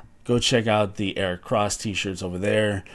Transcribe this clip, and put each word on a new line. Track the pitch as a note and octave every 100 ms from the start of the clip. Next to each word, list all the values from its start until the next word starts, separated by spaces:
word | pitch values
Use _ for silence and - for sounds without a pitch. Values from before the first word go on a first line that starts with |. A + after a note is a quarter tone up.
| - -
Go | - A#2+
check | - B2 A2+
out | G#2+ G#2 F#2+
the | G2+ -
Eric | F#2+ F2+
Cross | - A2+ G#2 -
t-shirts | A2 F#2 G2+ F2+
over | F#2 F2+
there, | G2+ G#2+ G#2+ G2+ -